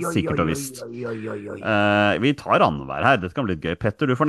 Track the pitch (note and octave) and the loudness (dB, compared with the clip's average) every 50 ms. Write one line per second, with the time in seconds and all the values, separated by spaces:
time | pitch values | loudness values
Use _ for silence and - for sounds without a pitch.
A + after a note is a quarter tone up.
0 | E3+ E3+ E3+ G3+ E3 D#3+ D#3 D3 D3+ D#3+ D#3+ C#3 C#3 C3+ - - B2 A#2 A#2 A#2+ | -4 -2 -2 -2 -2 0 0 0 0 0 -2 -2 -6 -8 -12 -14 -14 -12 -12 -10
1 | B2 A#2 A2+ A2 G#2+ G#2+ G#2+ G#2 G2+ G2+ G2 G2+ G2 G2+ A2 G#2 G#2 G#2 G#2 G#2 | -8 -8 -8 -8 -8 -8 -10 -10 -10 -12 -12 -8 -4 0 2 2 4 4 4 4
2 | G#2 G#2 F#2+ D2+ A2 C#3 D3 - - - A2 E3+ G3+ A#2 D#2 C#2+ C2+ C2+ C2+ C#2+ | 4 4 2 2 2 2 0 0 0 2 4 4 4 4 2 0 -4 -6 -4 0
3 | F#2 B2 C#3 A2+ F2+ F2+ - - C3+ G2+ F#2 D#2 - E2 F2 - - A2 G2+ - | 2 4 4 4 2 -2 -4 -4 -2 -2 -2 -2 -2 -4 -4 -2 -2 -2 -2 0
4 | D#3 C3+ B2+ B2 D3+ | 0 0 0 2 2